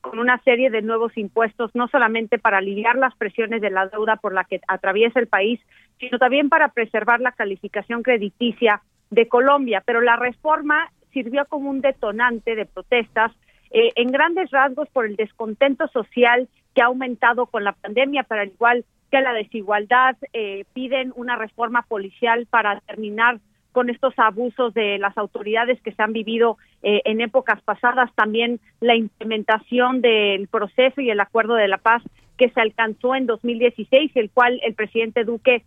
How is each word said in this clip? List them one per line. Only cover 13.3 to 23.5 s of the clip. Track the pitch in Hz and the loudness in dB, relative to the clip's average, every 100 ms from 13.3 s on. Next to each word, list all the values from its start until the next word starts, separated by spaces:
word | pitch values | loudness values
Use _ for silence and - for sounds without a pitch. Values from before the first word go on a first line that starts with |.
| _ _ _ _ | _ _ _ _
eh, | 220 233 | 2 2
en | 233 240 | 2 0
grandes | 277 320 339 339 | 2 0 0 0
rasgos | 269 277 254 294 | 2 2 0 -4
por | 262 | -2
el | 220 208 | -4 -4
descontento | 214 _ 220 214 277 254 302 | -6 _ -10 0 0 2 -4
social | 247 202 247 240 240 254 _ _ | -4 -4 2 4 4 0 _ _
que | - | 2
ha | |
aumentado | 240 254 262 240 233 240 247 | 2 0 -6 0 0 2 -2
con | 226 | -2
la | 202 | -4
pandemia, | - 196 214 277 285 | -4 -6 -2 0 -2
pero | 247 220 | -4 -4
al | 196 | -6
igual | _ 233 240 - _ _ | _ 2 2 -4 _ _
que | 269 | 0
la | 269 | 0
desigualdad, | 226 208 226 196 208 208 247 262 247 277 | -4 -6 -10 -2 -2 2 2 2 0 -10
eh, | 233 208 196 196 | -8 -8 -8 -12
piden | 254 254 262 254 247 | -10 -4 -4 -4 -8
una | 240 | -6
reforma | 240 220 - 233 240 | -6 -6 -6 -2 -2
policial | - 214 196 _ 240 233 233 | -4 -8 -8 _ 0 0 0
para | 233 208 202 - | 0 0 -4 -8
terminar | - 214 208 233 226 _ | -10 -8 0 0 0 _